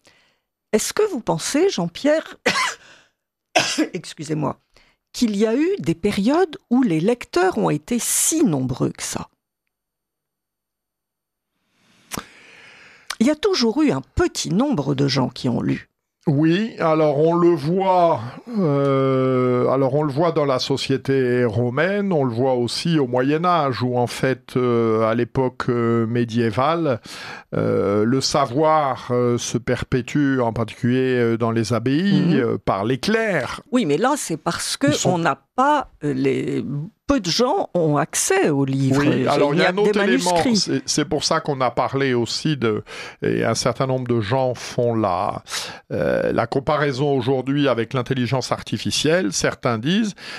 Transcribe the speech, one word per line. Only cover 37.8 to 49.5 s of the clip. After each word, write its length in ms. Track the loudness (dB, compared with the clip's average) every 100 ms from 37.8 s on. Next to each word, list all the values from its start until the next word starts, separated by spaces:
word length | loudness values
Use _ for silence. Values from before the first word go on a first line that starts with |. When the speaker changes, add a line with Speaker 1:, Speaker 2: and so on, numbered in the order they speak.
| 2 2
Speaker 1:
accès 500 | 0 -2 0 2 2
aux 160 | 2
livres. 380 | 0 0 2 2
Speaker 2:
Oui, 220 | 2 2 2
alors, 240 | 2 2
Speaker 1:
Il 40 | 4
n'y 40 |
Speaker 2:
il 20 |
y 40 | 2
a 20 |
Speaker 1:
a 20 |
Speaker 2:
un 40 |
Speaker 1:
des 80 | 2
Speaker 2:
autre 180 | 2 2
élément, 300 | 2 2 2
Speaker 1:
manuscrits. 240 | 2 2 2
Speaker 2:
c'est, 260 | 0 -2 -2
c'est 180 | -2
pour 200 | 0 0
ça 160 | 0 -2
qu'on 200 | -2 -2
a 100 | -2
parlé 440 | 0 -2 0 0
aussi 420 | 0 0 -2 -2 0
de, 280 | 0 -2 -6 -14 -16 -6
et 220 | -2 0
un 100 | 0
certain 320 | 0 -2 -2 -2
nombre 220 | -2 0
de 120 | -2
gens 320 | 0 0 0
font 400 | -4 -8 -2 0
la, 480 | 2 0 0 -2 -4 -8 -10 -10 -14 -8
euh, 400 | -4 0 0 0
la 140 | 0 -2
comparaison 640 | -2 -2 0 0 0 0
aujourd'hui 540 | 0 0 -2 0 0 2
avec 240 | 0 -2
l'intelligence 580 | -4 -2 -2 -2 -2 -2
artificielle. 840 | -6 -6 -6 -4 -2 2 2 0
Certains 420 | -2 -2